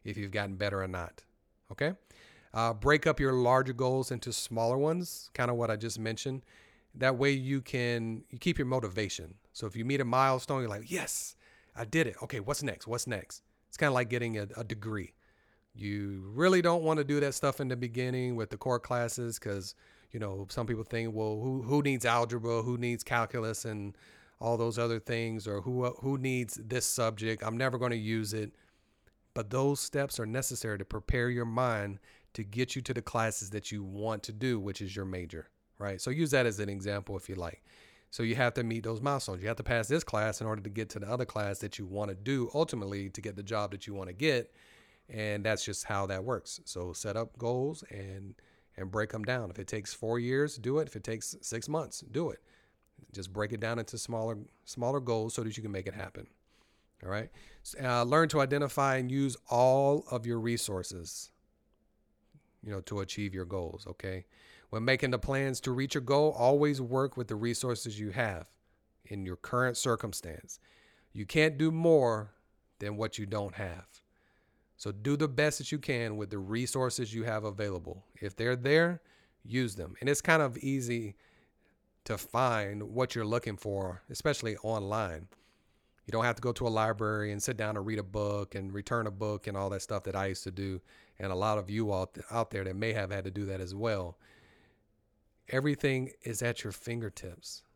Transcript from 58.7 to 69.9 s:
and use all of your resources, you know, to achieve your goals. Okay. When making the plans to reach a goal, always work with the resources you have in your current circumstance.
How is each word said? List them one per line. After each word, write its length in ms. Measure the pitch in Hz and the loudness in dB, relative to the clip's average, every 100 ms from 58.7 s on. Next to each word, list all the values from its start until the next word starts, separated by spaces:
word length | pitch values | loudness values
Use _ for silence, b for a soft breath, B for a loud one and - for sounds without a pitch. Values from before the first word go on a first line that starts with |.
| - 139 131 | 2 4 4
and 140 | 127 | 2
use 260 | 135 139 120 - | 2 0 0 0
all 560 | 120 127 135 139 147 - | 6 8 8 6 4 2
of 160 | 123 117 | -2 0
your 140 | 117 | 0
resources, 920 | 113 117 - 95 87 92 82 - - _ _ _ _ _ _ _ _ _ _ - _ _ | 2 0 0 -2 -4 -8 -10 -12 -14 _ _ _ _ _ _ _ _ _ _ -20 _ _
you 80 | 107 | -8
know, 100 | 98 | -8
to 180 | - 104 | -4 -4
achieve 340 | 95 - 101 | -4 -2 -4
your 100 | 92 | -2
goals. 420 | 87 98 82 87 - | -4 -4 -4 -6 -10
Okay. 380 | - 95 92 - B B B B | -10 -6 -6 -10 B B B B
When 140 | 110 | -2
making 280 | 120 131 135 | 0 2 2
the 60 | 123 | 0
plans 420 | - 135 135 127 | 0 0 0 -2
to 120 | 131 | -2
reach 240 | 127 135 147 | -2 -2 -2
a 40 | |
goal, 320 | 123 139 151 | 2 4 4
always 480 | 127 123 143 147 135 | 6 6 8 6 2
work 360 | 120 131 135 127 | 0 0 0 -2
with 120 | 117 | -4
the 80 | 107 | -2
resources 640 | 117 117 127 117 120 104 | 0 0 0 -2 -4 -6
you 120 | 107 | -4
have 400 | 101 113 87 82 _ _ _ _ _ | 0 0 -2 -8 _ _ _ _ _
in 200 | - 101 | -10 -6
your 120 | 92 87 | -6 -6
current 400 | - 123 127 117 | -2 2 2 2
circumstance. 800 | 131 | 0